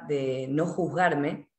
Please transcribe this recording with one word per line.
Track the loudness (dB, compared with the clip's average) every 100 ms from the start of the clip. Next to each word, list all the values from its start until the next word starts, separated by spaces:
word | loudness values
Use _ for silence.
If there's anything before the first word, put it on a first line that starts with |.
| -2
de | -2 0 -2 -2
no | 0 0
juzgarme | 0 -2 2 2 2 0 -4 -10